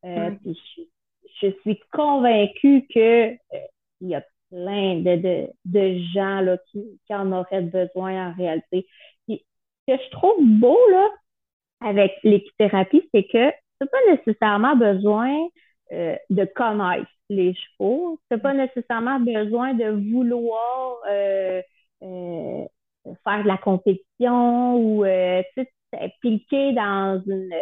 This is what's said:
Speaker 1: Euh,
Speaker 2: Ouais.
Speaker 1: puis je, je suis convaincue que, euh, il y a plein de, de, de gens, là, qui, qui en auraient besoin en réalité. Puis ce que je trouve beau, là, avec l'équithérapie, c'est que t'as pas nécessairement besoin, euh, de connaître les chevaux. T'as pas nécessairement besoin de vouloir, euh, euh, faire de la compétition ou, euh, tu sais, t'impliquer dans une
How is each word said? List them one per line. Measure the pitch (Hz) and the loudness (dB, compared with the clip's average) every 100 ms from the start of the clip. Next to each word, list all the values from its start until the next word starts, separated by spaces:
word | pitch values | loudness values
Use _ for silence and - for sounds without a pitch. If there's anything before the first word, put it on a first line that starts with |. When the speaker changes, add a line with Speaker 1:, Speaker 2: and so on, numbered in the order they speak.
| 185 | -10
Speaker 1:
Euh, | 175 170 | -6 -6
Speaker 2:
Ouais. | 202 | -8
Speaker 1:
puis | - 165 - - | -12 -12 -14 -20
je, | 330 _ _ _ _ - 392 | -20 _ _ _ _ -4 -4
je | 277 | -4
suis | - 214 _ | -6 -6 _
convaincue | - 302 285 247 220 208 - 277 277 269 | -2 0 2 4 4 0 2 6 6 4
que, | 233 220 233 226 | 2 4 4 2
euh, | 240 _ - - _ _ _ | -4 _ -14 -14 _ _ _
il | 185 | -8
y | 147 | -8
a | - _ _ | -10 _ _
plein | 180 180 202 196 175 | -12 -8 -2 -2 0
de, | 180 175 | 0 0
de, | 185 175 - - 185 | 0 -4 -6 -12 -2
de | 196 190 180 175 | 0 0 -2 -4
gens, | 185 196 196 | -4 -2 -2
là, | 185 180 _ | 0 -2 _
qui, | 208 214 196 _ | -16 -16 -20 _
qui | 202 | -6
en | 196 | -4
auraient | 185 180 190 | -4 -4 -4
besoin | 175 185 180 185 185 190 185 | -4 -4 -4 -6 -8 -8 -8
en | 175 | -6
réalité. | 180 160 - 180 185 _ - _ - | -6 -6 -4 -6 -6 _ -20 _ -12
Puis | 220 _ _ _ _ - | -12 _ _ _ _ -4
ce | 262 | -4
que | |
je | 262 | -4
trouve | - 370 415 269 | -2 0 4 6
beau, | 214 240 359 494 | 6 6 6 6
là, | 370 403 403 _ _ _ _ _ _ | 6 4 0 _ _ _ _ _ _
avec | 233 202 196 - | -4 2 2 2
l'équithérapie, | 214 202 - _ 208 196 190 294 - | 4 4 2 _ 0 2 4 2 4
c'est | 220 190 | 0 2
que | 233 254 - _ _ | 2 2 0 _ _
t'as | 277 | -4
pas | 523 480 | 2 4
nécessairement | 320 - 214 214 208 240 285 | 4 2 -2 0 2 4 4
besoin, | 226 190 202 208 247 294 330 _ _ _ _ | 4 2 2 0 0 -2 -4 _ _ _ _
euh, | - 170 - - | -8 -6 -6 -4
de | 196 190 | -2 -2
connaître | - 233 208 185 180 185 _ _ | -2 -4 -2 -2 -4 -6 _ _
les | 202 180 | -2 -2
chevaux. | 185 - _ 196 262 349 320 _ | -2 -14 _ -2 -2 -4 -10 _
T'as | 226 | -4
pas | 277 | -2
nécessairement | 277 262 254 233 233 233 269 | -2 -4 -6 -6 -6 -4 -2
besoin | 240 220 214 233 254 | -2 -2 -4 -4 -4
de | 240 220 214 202 | -2 -2 -4 -2
vouloir, | 233 240 240 233 220 233 254 262 240 226 | -2 -2 -2 -4 -4 -4 -6 -8 -10 -6
euh, | 202 202 196 190 185 185 _ _ _ | -4 -2 -2 -4 -6 -10 _ _ _
euh, | 190 185 175 165 - - - _ _ _ - 185 | -16 -12 -10 -10 -8 -10 -12 _ _ _ -20 -12
faire | - 208 | -6 -2
de | 208 | 0
la | 190 | -2
compétition | - 185 202 190 _ _ 240 247 240 240 247 240 | 0 0 0 -2 _ _ 0 2 2 2 0 2
ou, | 226 214 196 | 2 2 2
euh, | 190 180 185 185 - | 2 0 -2 -4 -8
tu | |
sais, | 254 _ _ | -10 _ _
t'impliquer | - - - 247 214 _ 277 277 | -12 -12 -6 -4 -4 _ -2 0
dans | 240 208 196 196 190 190 | 0 -2 -2 -2 -4 -4
une | 196 190 165 | -6 -6 -6